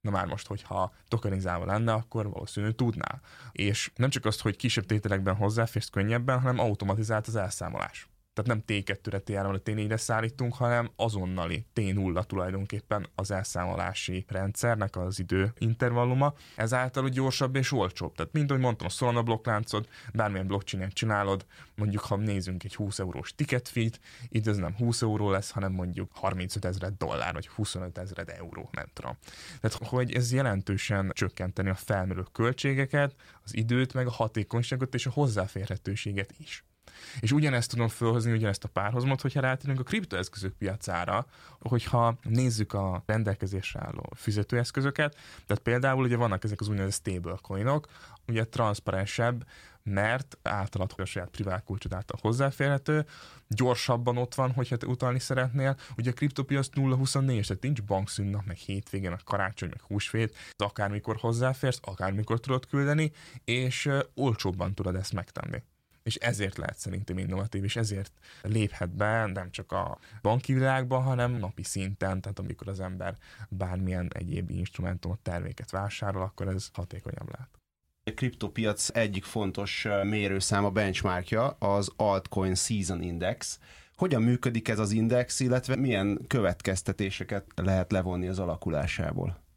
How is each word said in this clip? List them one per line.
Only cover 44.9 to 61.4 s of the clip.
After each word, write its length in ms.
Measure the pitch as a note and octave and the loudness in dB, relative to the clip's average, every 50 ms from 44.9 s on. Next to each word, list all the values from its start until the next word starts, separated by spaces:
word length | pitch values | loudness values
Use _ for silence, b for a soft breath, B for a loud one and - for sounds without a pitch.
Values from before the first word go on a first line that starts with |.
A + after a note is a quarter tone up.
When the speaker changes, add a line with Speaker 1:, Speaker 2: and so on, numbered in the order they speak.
| C3+ - D3+ D3 B B B B B B B | 2 0 -2 -2 B B B B B B B
Speaker 1:
tehát 180 | - G#2 - - | -2 -2 0 2
például 400 | A#2 A#2 B2 C3 C3+ C3 C3 C3 | 2 2 4 4 4 4 4 4
ugye 120 | B2 A#2+ | 4 4
vannak 280 | A#2 A#2+ A2+ F#2+ F#2 - | 4 4 2 2 0 0
ezek 160 | G#2+ G#2 - | -4 -2 -2
az 80 | G#2 | -2
úgynevezett 320 | G2+ G#2 G2 F#2+ F#2+ G2 - | -2 0 0 0 0 -2 -2
stablecoinok, 880 | - G#2+ F#2 F2+ E2+ E2 F2 G2 - - G2 G2 G#2+ C3 C#3+ D#3 D3+ B B B B B B B _ | -4 -4 -4 -4 -4 -6 -6 -8 -6 -6 -4 0 2 2 0 0 -2 B B B B B B B _
ugye 180 | - A2+ A2 A2+ | -2 0 0 0
transzparensebb, 1000 | A2+ - - A#2 G#2+ G2+ - - G2+ F#2+ F#2+ G2 - - - A#2 A#2+ B2 A#2 B2 B B B B B B B _ | 0 0 2 2 2 2 0 -2 -2 0 0 0 -2 0 2 2 2 2 -2 -6 B B B B B B B _
mert 540 | G#2 G2 G2 G#2 A2 A#2+ C3 C3+ - - _ | -2 2 2 4 2 2 0 -2 -8 -14 _
általad 520 | _ - G2 G2+ F#2+ G#2+ - G#2 F#2 G#2 - | _ -2 0 0 -2 -2 -2 -2 -2 -2 -2
a 80 | - F#2 | -6 -6
saját 240 | - - G2 F2 - | -4 -4 -6 -8 -6
privát 340 | - - G2+ F#2+ F2+ F#2+ - | -6 -4 -2 -2 -2 -4 -4
kulcsod 300 | - F#2+ G2+ - - F#2+ | -6 -6 -6 -4 -6 -6
által 260 | F#2 G#2 - - - | -6 -6 -8 -10 -2
hozzáférhető, 840 | - G#2+ A#2 B2 C#3 C#3 C3 - C#3 C#3+ C#3+ C3+ - - D3+ D3+ D3 B B B B B B B B | 0 0 2 2 2 0 2 0 2 2 2 2 2 2 0 0 0 B B B B B B B B
gyorsabban 720 | _ G#2+ G#2 C3 B2+ B2 - - - B2 A#2 A#2+ B2 A#2+ | _ 0 2 4 4 4 2 2 2 2 2 2 0 2
ott 180 | B2 B2 B2 - | 0 0 -2 0
van, 160 | - C3 B2+ | 0 2 2
hogyha 260 | B2 C3 B2 - B2 | 2 0 0 0 0
te 100 | A#2 - | -2 0
utalni 320 | - B2 B2 C3+ B2 B2 C3 | -2 0 0 2 0 0 0
szeretnél. 560 | - - C3 C3 B2+ B2+ A#2 C#3 C3 C3+ C3+ B B B B | 0 0 0 2 2 2 2 2 2 2 2 B B B B
Ugye 120 | - A#2 B2 | -2 0 0
a 40 | B2 | 0
kriptopiac 540 | - D3+ C#3+ - - C3+ - C#3 C#3 C3+ - - | 2 0 0 0 0 0 2 2 2 2 0 2
nulla 220 | C#3 C3+ C3+ B2+ | 2 4 4 4
huszonnégy, 520 | C3 C3+ C3 - C#3 C3+ C3+ B2 G#2+ G2+ | 4 2 2 4 4 4 4 4 2 2
tehát 160 | - G2+ F#2 - | 0 -2 -2 0
nincs 180 | C3+ D3 A2+ | 0 0 0
bankszünnap, 640 | G2+ G2+ G2+ F#2+ G2 - - - G2+ G2 G2+ G2+ F#2 | 0 0 0 0 0 -2 -2 -2 -2 0 -2 -2 -4
meg 100 | G2+ E2+ | -6 -8
hétvége, 540 | - - - G2 G2 - - - G2+ G2 F2+ | -8 -6 -4 -4 -4 -4 -4 -4 -2 -2 -2
meg 120 | E2+ - - | -4 -4 -4
karácsony, 460 | - G#2+ G2+ F#2+ F#2+ G#2 - - D#2+ | -2 0 0 0 -2 -2 -4 -6 -6
meg 120 | - - | -6 -10
húsvét, 540 | - - G2+ G#2 - - - A2 A2+ G#2+ B B B B B | -8 -2 -2 -2 -2 0 2 2 2 0 B B B B B
akármikor 600 | - G#2 G2+ - - G#2 G2+ G#2 G#2 - - A2 | -2 -2 -2 0 0 0 0 0 -2 -2 -2 -4
hozzáférsz, 640 | A2 - A#2 A#2 A#2 | 0 0 0 2 2